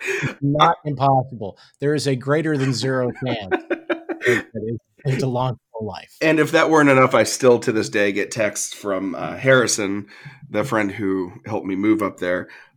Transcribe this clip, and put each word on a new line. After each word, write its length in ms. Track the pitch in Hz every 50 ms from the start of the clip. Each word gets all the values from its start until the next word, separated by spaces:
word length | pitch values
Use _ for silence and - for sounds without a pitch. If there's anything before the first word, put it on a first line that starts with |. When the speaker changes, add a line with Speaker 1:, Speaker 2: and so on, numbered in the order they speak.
| - 381 392 -
Speaker 1:
It's 180 | - - - -
not 360 | 139 143 143 147 160 170 170 - -
impossible. 720 | 151 139 - 135 139 135 131 127 131 120 107 107 95 - _ - _ _ -
There 120 | 139 143 151
is 140 | 147 -
a 80 | 143 135
great 280 | 123 113 135 143 160 151
than 300 | 160 151 139 135 135 131
zero 380 | 110 120 131 131 131 123 120 113 - 127
chance 240 | 127 120 110 101 190
that 960 | - - - - 349 - - - - - - - 349 330 - - 370 - - - -
it 260 | 110 107 113 117 113 _ _ _ _ -
is 180 | 139 131 123
a 60 | 135
long 300 | 131 123 123 127 131 120 - _ _ -
full 120 | 113 107
life. 300 | 104 90 - - - - -
Speaker 2:
And 180 | 151 160 156 156
if 120 | 151 131
that 180 | 147 160 151 -
weren't 200 | 160 160 147 143
enough, 240 | 135 131 131 123 -
I 100 | 147 127
still 360 | - - - - 127 120 117
to 140 | - 131 110
this 160 | 110 98 -
day 240 | - 107 101 101 98
get 180 | 101 95 -
texts 420 | - 120 107 101 101 - - - -
from, 420 | - - 104 98 95 95 95 82
uh, 200 | 67 87 78 90
Harrison, 720 | 90 - 131 135 127 113 107 - - 104 95 98 101 101 - - - - 143 - - - -
the 140 | - 104 107
friend 260 | 139 117 110 104 98
who 440 | 92 - 104 95 95 95 90 90 98 - -
helped 220 | 110 113 95 -
me 80 | 95 95
move 260 | 95 101 110 110 -
up 180 | 101 92 - -
there, 280 | 92 90 90 90 87 - - - - _ _